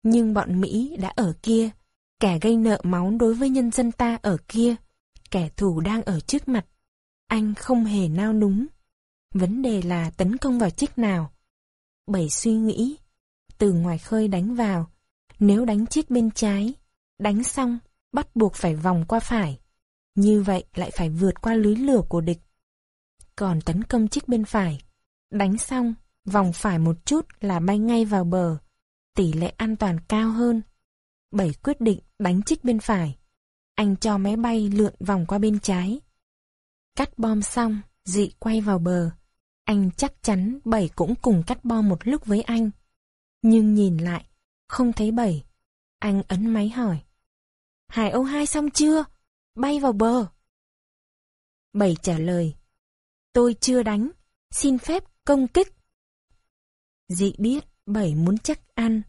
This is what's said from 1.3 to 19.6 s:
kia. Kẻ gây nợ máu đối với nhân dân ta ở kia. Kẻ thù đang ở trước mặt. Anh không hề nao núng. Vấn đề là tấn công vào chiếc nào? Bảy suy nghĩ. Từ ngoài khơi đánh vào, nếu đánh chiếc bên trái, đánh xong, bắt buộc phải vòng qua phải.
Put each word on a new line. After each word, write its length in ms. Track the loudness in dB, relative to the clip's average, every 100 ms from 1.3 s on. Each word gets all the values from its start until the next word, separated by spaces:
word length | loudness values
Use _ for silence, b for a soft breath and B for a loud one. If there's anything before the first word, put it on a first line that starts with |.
| -2
kia. 280 | 0 2 0 -6 _ _ _ _
Kẻ 180 | 0 2
gây 180 | 2 2
nợ 240 | 2 2
máu 280 | 0 0 0 2
đối 140 | 2
với 140 | 2 0
nhân 220 | 0 0
dân 220 | 0 -2
ta 260 | 0 -2 -2
ở 140 | -2 -4 -4
kia. 280 | 0 0 0 _ _ _ -20 -6
Kẻ 180 | -4 -4 -2
thù 240 | -2 0
đang 220 | -2 -2
ở 180 | -2 -4
trước 280 | -2 -4 -2
mặt. 180 | -4 -4 _ _ _ _ _ _
Anh 260 | -2 -2
không 300 | -4 0 0
hề 240 | 2 0 0
nao 240 | 0 0
núng. 340 | 2 2 2 -2 _ _ _ _ _ _
Vấn 280 | -2 -2 0
đề 200 | -2 -2
là 280 | -2 -2 -4
tấn 260 | -2 -2 0
công 220 | 0 0
vào 120 | 0
chiếc 280 | 0 -4 -2
nào? 340 | -2 -2 -4 _ _ _ _ _ _ _ -4
Bảy 240 | -2 -2
suy 220 | -2 0
nghĩ. 440 | 2 0 0 -4 -4 _ _ _ _ _ 0
Từ 140 | 2
ngoài 260 | 2 0 -4
khơi 300 | -2 -2 0
đánh 260 | 0 -2
vào, 360 | 0 -2 -2 -6 _ _ _ _ 2
nếu 260 | 4 4
đánh 220 | 2 0 0
chiếc 240 | -2 0
bên 200 | 0 0
trái, 440 | 0 -2 0 -4 -6 _ _ _ -6
đánh 260 | -2 0
xong, 340 | -2 -2 -2 -2 _ _ _
bắt 240 | -6 -4 0
buộc 180 | 0
phải 200 | 2 -2
vòng 300 | 0 0 0 0
qua 120 | -2
phải. 400 | 0 -2 -2 -6